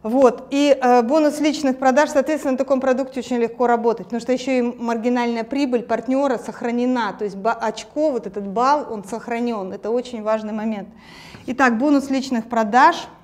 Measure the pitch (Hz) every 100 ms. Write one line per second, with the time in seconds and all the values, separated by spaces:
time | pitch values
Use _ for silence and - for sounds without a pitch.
0 | 214 254 254 240 - 277 285 269 247 247
1 | 233 311 302 294 294 294 269 262 262 262
2 | 294 294 269 311 285 262 269 262 269 254
3 | 262 254 226 247 233 233 240 233 226 220
4 | 185 240 233 254 254 262 240 240 233 233
5 | 233 247 240 233 226 269 285 240 233 226
6 | 226 262 277 226 226 214 240 240 247 254
7 | 214 185 208 190 214 - 220 220 - 294
8 | 311 240 202 202 202 196 254 294 254 220
9 | 190 226 220 233 240 220 190 196 208 240
10 | 247 226 214 220 214 214 220 214 190 -
11 | - - - - - 254 262 226 294 285
12 | 269 269 269 240 220 233 220 240 311 349
13 | - -